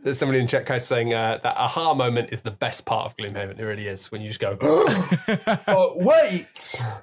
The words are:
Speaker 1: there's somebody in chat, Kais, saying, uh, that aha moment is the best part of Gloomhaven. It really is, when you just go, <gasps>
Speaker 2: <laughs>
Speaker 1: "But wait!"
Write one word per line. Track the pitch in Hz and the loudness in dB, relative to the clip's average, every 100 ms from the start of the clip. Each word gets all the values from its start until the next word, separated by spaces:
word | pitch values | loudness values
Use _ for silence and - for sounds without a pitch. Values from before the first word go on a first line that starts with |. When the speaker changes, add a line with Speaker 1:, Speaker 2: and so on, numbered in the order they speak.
Speaker 1:
there's | 135 131 | -4 0
somebody | 139 131 | 2 2
in | 123 | 2
chat, | 131 - | 0 0
Kais, | 127 - | -4 0
saying, | 123 117 | 0 2
uh, | 113 113 110 | 0 0 0
that | 123 - | -2 0
aha | 123 165 165 | -2 0 0
moment | 139 123 120 117 | 2 2 0 -2
is | 110 | -6
the | 113 | -8
best | 101 120 - | -4 -4 -4
part | - 110 - | -4 -4 -4
of | - | -8
Gloomhaven. | 104 98 98 104 | -10 -8 -8 -8
It | |
really | 110 104 104 | -8 -6 -8
is, | 95 - | -8 -10
when | 110 | -10
you | 107 | -10
just | 107 | -4
go, | 101 98 | -4 0
<gasps> | 196 330 403 202 - 180 - | 2 4 4 2 0 0 0
Speaker 2:
<laughs> | 208 - 208 - | -2 0 -2 2
Speaker 1:
"But | 196 180 175 | 4 2 2
wait!" | 196 320 302 175 - - - - 117 107 | 6 6 6 0 -6 -4 -4 -2 -6 -8